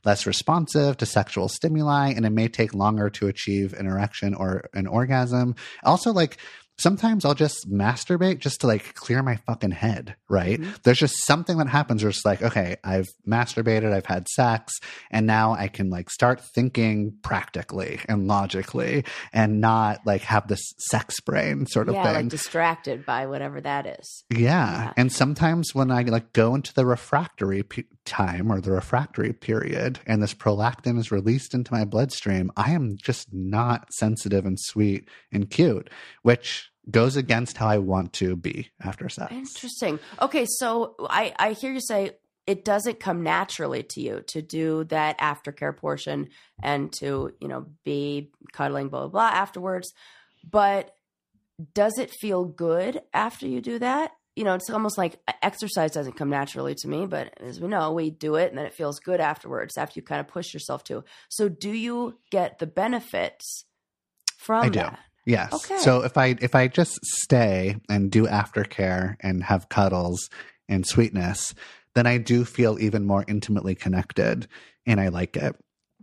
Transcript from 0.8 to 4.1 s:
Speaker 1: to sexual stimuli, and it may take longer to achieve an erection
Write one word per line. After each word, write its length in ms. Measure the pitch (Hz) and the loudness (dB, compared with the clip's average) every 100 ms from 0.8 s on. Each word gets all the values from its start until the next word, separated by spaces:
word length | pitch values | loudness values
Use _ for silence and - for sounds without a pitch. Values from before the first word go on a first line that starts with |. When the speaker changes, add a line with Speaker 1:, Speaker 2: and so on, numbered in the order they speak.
| 143 131 | 2 2
Speaker 1:
to 100 | - | 0
sexual 420 | - 95 - 98 | 2 2 0 -2
stimuli, 600 | - 165 156 151 143 139 | 0 0 2 2 2 2
and 180 | 113 110 | 2 2
it 40 | |
may 180 | 107 113 | 2 2
take 260 | - 110 | 2 0
longer 340 | 98 101 107 104 | 2 2 4 0
to 180 | - 101 | 0 -2
achieve 440 | - - 101 98 | -2 0 0 0
an 120 | - 98 | -2 -2
erection 480 | 95 107 | 0 -2